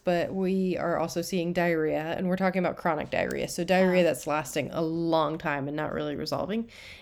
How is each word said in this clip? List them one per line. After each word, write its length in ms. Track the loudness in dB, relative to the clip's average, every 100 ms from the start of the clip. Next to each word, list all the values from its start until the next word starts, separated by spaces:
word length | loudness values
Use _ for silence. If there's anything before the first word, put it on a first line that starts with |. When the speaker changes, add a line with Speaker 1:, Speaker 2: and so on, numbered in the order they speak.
Speaker 1:
but 280 | 0 0 0
we 440 | 0 0 2 2 0
are 180 | 0 0
also 240 | 0 -2
seeing 320 | -2 -2 0
diarrhea, 600 | 0 2 2 2 0 -2 -2
and 120 | 0
we're 80 | 0
talking 240 | 2 2
about 160 | 0 0
chronic 320 | 0 -2 -2
diarrhea. 360 | -2 -2 -2 -4
So 140 | -4
diarrhea 380 | 2 4 6 6
Speaker 2:
Oh. 20 |
Speaker 1:
that's 220 | 4 2 -2
lasting 440 | -2 -2 -4 -4
a 80 | -2
long 560 | -2 0 2 2 2 0
time 300 | -2 -2 -2
and 80 | -4
not 160 | -2
really 240 | -2 -4 -4
resolving, 540 | -4 -4 -2 -4 -6 -12 -20 -10